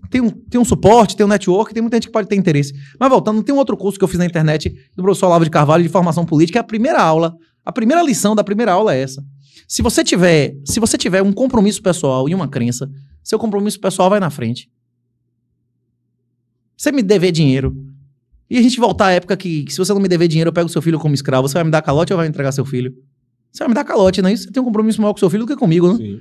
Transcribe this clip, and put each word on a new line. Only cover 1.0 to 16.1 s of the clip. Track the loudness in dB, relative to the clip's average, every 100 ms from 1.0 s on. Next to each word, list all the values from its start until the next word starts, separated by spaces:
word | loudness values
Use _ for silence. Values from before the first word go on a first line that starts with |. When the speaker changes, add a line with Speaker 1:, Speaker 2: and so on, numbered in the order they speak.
| 4 2
Speaker 1:
tem | 0
um |
network, | 0 0 0 0
tem | -4
muita | -2 -2
gente | -2
que |
pode | -4 -2
ter | 0
interesse. | 2 0 0 -6 -16 -2
Mas | 2
voltando, | 2 2 -2
tem | 0 0
um |
outro | 0 -2
curso | -4 -2
que |
eu | -2
fiz | 0
na | -2
internet | 0 0 0 -4 -10 _
do | -4
professor | 0 2 4
Olavo | 4 4
de |
Carvalho | 2 4 4
de | 2
formação | 2 0 0 0
política. | 2 2 0
A |
primeira | -4 -2 0 2
aula, | 2 2 0 -6 _ _ -10
a |
primeira | -4 0 2
lição | 2 0 0 0
da |
primeira | -2 -2 0
aula | 0 0
é | -2
essa. | -4 -10 -18 -20 _ -20 -10
Se | -4
você | -2 0
tiver, | 0 2 4 4 2 -4 -6
se | -2
você | -2 -2
tiver | -2 0
um | 0
compromisso | 0 0 2 0 0
pessoal | -4 -2 -2 -2 -2
e | -2
uma | -4
crença, | -4 -4 -4 -8 -14 -20 _
seu | -6 -4
compromisso | -2 -2 -4 -4
pessoal | -4 0 2
vai | 2
na | -2
frente. | -4 -6 -8 -12 _ _ _ _ _ _ _ _ _ _ _ _ _ _